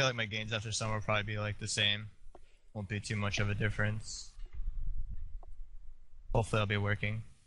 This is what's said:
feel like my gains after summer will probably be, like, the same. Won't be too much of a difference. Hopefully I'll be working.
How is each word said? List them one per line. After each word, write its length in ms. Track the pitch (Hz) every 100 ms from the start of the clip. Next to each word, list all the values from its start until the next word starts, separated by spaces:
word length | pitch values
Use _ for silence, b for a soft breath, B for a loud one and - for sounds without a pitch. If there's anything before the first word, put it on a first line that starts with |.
feel 60 | 131
like 100 | 117
my 100 | 107
gains 260 | 107 110
after 180 | 113 110
summer 240 | 107 110
will 60 | 107
probably 240 | 104 107
be, 140 | 107 107
like, 180 | 104 101
the 80 | 110
same. 440 | - 104 104 107 - - - b b b
Won't 160 | 110 101
be 120 | 104
too 160 | - 104
much 240 | 101 104
of 100 | 104
a 40 |
difference. 800 | 104 110 104 107 107 - - - - - - - - - - - - - - - - - - - - - - -
Hopefully 280 | 120 110 110
I'll 60 | 104
be 100 | 104
working. 480 | 101 104 104 110 - -